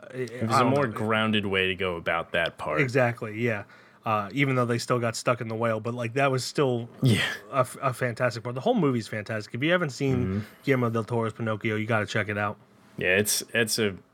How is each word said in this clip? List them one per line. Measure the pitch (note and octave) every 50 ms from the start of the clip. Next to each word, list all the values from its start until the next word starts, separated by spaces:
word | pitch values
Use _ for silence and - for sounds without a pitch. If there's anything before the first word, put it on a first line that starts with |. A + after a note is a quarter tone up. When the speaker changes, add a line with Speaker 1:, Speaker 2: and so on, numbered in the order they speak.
| - -
Speaker 1:
It | - C3 B2+ A2+ A2 - A#2 A2+
was | B2
Speaker 2:
I | C3+
Speaker 1:
a | B2+
Speaker 2:
don't | A#2+
Speaker 1:
more | C3 C#3+ C#3+ B2
Speaker 2:
know. | G#2+
Speaker 1:
grounded | G#2 G#2+ G#2+ A2 A2 A2 A2 G#2+ G#2+ G2
way | G2+ F#2+ F#2+ F#2+ F#2+
to | F#2+
go | F2+ F#2+ F#2 F2 E2+
about | D#2+ - E2+ E2+ D#2+ -
that | - F2 E2 D#2+ - -
part. | - - D3 D#3
Speaker 2:
Exactly, | D3+ B2+ A#2 C3+ B2+ A#2+ A#2 - - A2 G#2 A2
yeah. | A#2 A#2+ A2 G2+ G2 - - - - - - - -
Uh, | A#2 A2 G#2+ G2+ G2 F#2
even | C3+ C#3+ C3+ C3
though | B2+ B2
they | A#2 A#2+ A#2
still | - - B2+ B2
got | A#2 A#2 A2
stuck | - - - B2 A#2
in | B2 A2
the | A2+
whale, | A2 A#2 A#2 A2 A2
but, | G#2+ A#2+ A#2+
like, | B2 A#2+ A2+ A2+
that | C3+ C3+ C#3
was | C3 C3 A#2+
still | - - - D3+ C3 B2 A#2 A#2 B2 - - -
Speaker 1:
Yeah. | C3 A2+ F2 - - - - - -
Speaker 2:
a, | - C3+
f-, | B2+ - - -
a | - C3+ B2
fantastic | - C3 B2 A2+ - B2+ B2 A#2+ A#2+ G#2+
part. | B2 A#2+
The | C3
whole | - G#3+ B3+
movie's | A#3+ E3 C#3+ B2+ A#2+ G#2 -
fantastic. | - G#2+ G#2 - A2+ A2 G2+ - -
If | A#2+
you | C3 D#3
haven't | F3 F3+ F3 D3+
seen | B2 - C#3+ C#3 C3
Speaker 1:
Mm-hmm. | B2 G#2+ F#2 F#2+ G#2 G#2+ - - - -
Speaker 2:
Guillermo | - C3+ B2+ B2 A#2
del | A2+ A2+ A2+
Toro's | - A#2+ A2+ A2+ A2 G#2
Pinocchio, | - A#2+ A2 A2 G#2 - A#2 G#2+
you | G#2+ G#2+
gotta | G#2+ A#2+ G#2+ G#2 G2+
check | - A2+ G#2 G2
it | G#2 G2+
out. | G#2 G#2 G#2 - - _ _ _ - - - -
Speaker 1:
Yeah, | - F2+ F#2 G2
it's, | G#2 - - - - - -
it's | A2+ A#2 G#2+ - -
a, | A2+ G#2 F#2+ F#2 - _